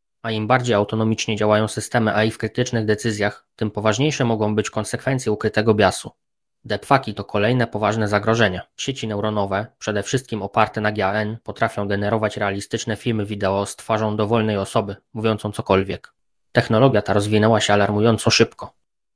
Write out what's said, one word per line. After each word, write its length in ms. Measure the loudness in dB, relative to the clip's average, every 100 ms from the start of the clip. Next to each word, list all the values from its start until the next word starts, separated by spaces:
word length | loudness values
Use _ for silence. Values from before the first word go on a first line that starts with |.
| _ _
A 100 | -8
im 160 | -4 2
bardziej 280 | 2 4 2
autonomicznie 600 | 2 0 0 0 -2 0
działają 320 | 4 4 2
systemy 480 | -2 -2 0 2 2
A 80 |
I 80 | 0
w 60 | 0
krytycznych 480 | -4 -2 -2 0 0
decyzjach, 640 | 0 -2 -2 -2 -4 _ -6
tym 160 | -6
poważniejsze 540 | -2 0 2 0 0 0
mogą 300 | 0 0 0
być 140 | -2
konsekwencje 640 | -4 -6 -4 -2 -2 -2
ukrytego 420 | -2 -2 0 2
biasu. 380 | 4 2 0 -8 -18 _ _ _ _ -8
Deepfaki 480 | -6 2 0 0
to 100 | -10
kolejne 440 | -6 0 2 2 0
poważne 400 | -2 -2 0 0
zagrożenia. 540 | 0 2 2 2 0 -10 -10
Sieci 300 | -8 -6 -6
neuronowe, 600 | -4 -2 -2 -2 -2 -6 _
przede 240 | -6 -4
wszystkim 380 | -2 -4 -4 -6
oparte 400 | -2 0 0 0
na 100 | -2
G 160 | 0 -2
A 60 |
N, 240 | -2 -4 -6
potrafią 440 | -10 -4 -4 -2 -4
generować 500 | -2 0 0 -2 -2
realistyczne 580 | -4 -4 -6 -6 -6 -6
filmy 300 | -2 -2 -4
wideo 400 | -2 -2 0 -2
z 100 | -6
twarzą 400 | -4 -2 0 0
dowolnej 420 | 0 2 2 0
osoby, 380 | -2 -2 -4 -6 _
mówiącą 380 | -4 -2 -2 -4
cokolwiek. 640 | -4 2 2 2 -4 -12 _ _ _ _
Technologia 500 | 0 2 4 4 4
ta 120 | 2
rozwinęła 480 | 0 2 4 4 4
się 120 | 4
alarmująco 560 | 2 2 2 2 2 2
szybko. 460 | 2 0 -6 -18 _ _ _ _